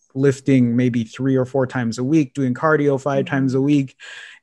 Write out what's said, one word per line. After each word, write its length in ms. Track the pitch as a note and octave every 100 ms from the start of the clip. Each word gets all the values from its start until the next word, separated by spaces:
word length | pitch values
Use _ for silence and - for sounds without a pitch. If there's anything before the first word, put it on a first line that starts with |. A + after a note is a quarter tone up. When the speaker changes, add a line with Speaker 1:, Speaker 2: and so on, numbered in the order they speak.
| _ C3
Speaker 1:
lifting 600 | C#3 C3+ - C3+ A#2+ A#2+
maybe 260 | B2+ A#2+
three 320 | A2+ - C3+
or 100 | C3
four 220 | B2+ C3+ B2+
times 320 | C3 A#2 A2
a 60 |
week, 300 | B2+ D#3+ C#3
doing 200 | - C3
cardio 460 | B2 D#3+ D#3 C#3+ C3+
five 240 | C#3+ C#3
Speaker 2:
Mm-hmm. 100 | C3+
Speaker 1:
times 200 | C#3+ C3+
a 60 | C3
week. 360 | C#3 D3 C3+ - - - - -